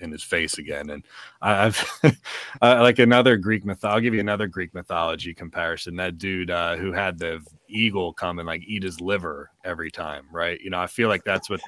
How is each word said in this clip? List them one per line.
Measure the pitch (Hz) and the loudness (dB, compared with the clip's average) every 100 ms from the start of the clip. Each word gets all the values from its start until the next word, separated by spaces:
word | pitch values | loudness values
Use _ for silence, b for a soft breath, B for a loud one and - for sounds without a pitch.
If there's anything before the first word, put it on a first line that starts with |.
in | 85 | -14
his | 76 | -12
face | - 87 80 - | -4 -2 -2 -4
again. | 76 71 76 | -8 -8 -8
And | 73 - B B B | -12 -14 B B B
I, | 98 98 110 | 0 4 2
I've, | - - - | 2 -4 2
<laughs> | 151 - - - - - | 2 2 -2 -12 -10 4
uh, | 120 123 | 6 8
like, | 120 120 | 8 8
another | 120 123 127 110 | 8 8 8 6
Greek | 92 107 | 4 -2
myth-, | 95 95 | -2 -4
I'll | 104 107 | 0 2
give | 120 | 2
you | 110 | 0
another | 104 104 104 | 0 -2 -2
Greek | 90 87 | -6 -8
mythology | 90 85 85 82 80 85 | -10 -6 -2 -2 -4 -8
comparison. | 82 85 87 85 82 - | -12 -12 -6 -4 -4 -8
That | 87 90 85 | -6 -6 -6
dude, | 95 95 90 | -6 -4 -2
uh, | 87 85 | -2 -2
who | 85 95 | -2 -4
had | 90 98 85 | -2 -2 -2
the | 82 82 78 _ _ | -6 -8 -12 _ _
eagle | 107 110 98 87 | 0 0 0 -4
come | - 90 87 | -4 -6 -6
and, | 82 | -8
like, | 82 101 | -8 -8
eat | 107 | -8
his | 95 82 | -8 -8
liver | 90 101 87 71 71 _ | -4 -4 -4 -10 -14 _
every | 92 82 80 | -10 -8 -10
time, | - 80 73 69 | -10 -10 -12 -12
right? | 85 85 87 | -6 -4 -4
You | 95 | -6
know, | 90 | -4
I | 90 | -4
feel | - 113 | 0 0
like | 95 | 0
that's | - 95 - | 0 -2 -2
what | 95 | -8